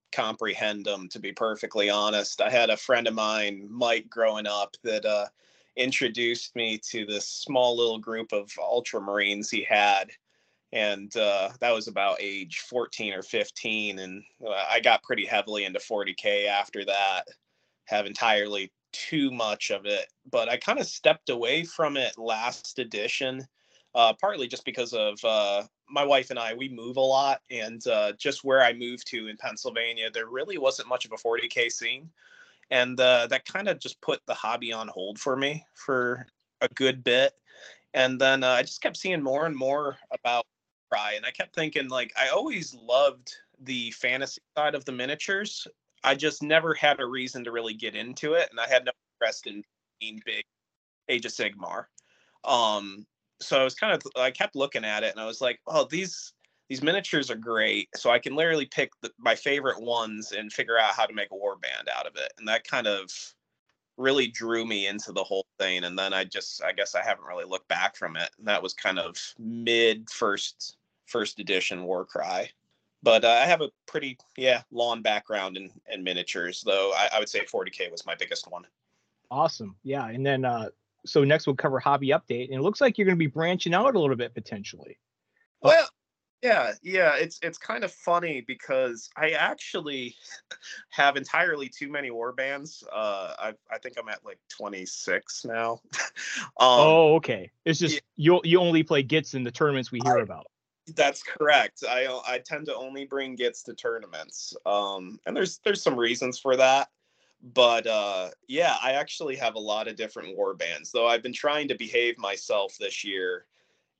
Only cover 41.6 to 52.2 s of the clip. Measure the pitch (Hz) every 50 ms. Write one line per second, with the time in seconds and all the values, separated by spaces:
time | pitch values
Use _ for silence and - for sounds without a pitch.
41.6 | 156 156 151 151 139 127 131 127 120 110 - 117 135 139 151 202 277 320 233 185
42.6 | 156 - 127 117 113 117 123 135 143 139 131 127 - - - - _ _ _ _
43.6 | 131 131 131 123 117 113 110 - - 123 127 131 135 - - - _ _ - 151
44.6 | 147 147 147 139 - 139 127 123 127 135 151 147 - - 196 196 214 208 - -
45.6 | - - - _ _ _ _ _ - 135 139 139 156 151 143 - 156 151 156 160
46.6 | 160 165 151 - 151 147 139 131 127 120 127 127 127 127 - 127 120 120 117 117
47.6 | 113 113 110 110 117 107 101 110 110 127 131 - 156 151 160 170 - - 117 117
48.6 | 117 123 131 123 127 127 - _ _ _ _ - 117 110 104 - - 110 101 104
49.6 | - _ _ _ _ _ _ - 110 110 110 107 - 113 107 107 - _ _ _
50.6 | _ _ _ _ _ _ _ _ _ - 127 120 117 107 - - 113 104 101 98
51.6 | 92 85 90 104 - _ _ - _ _ _ _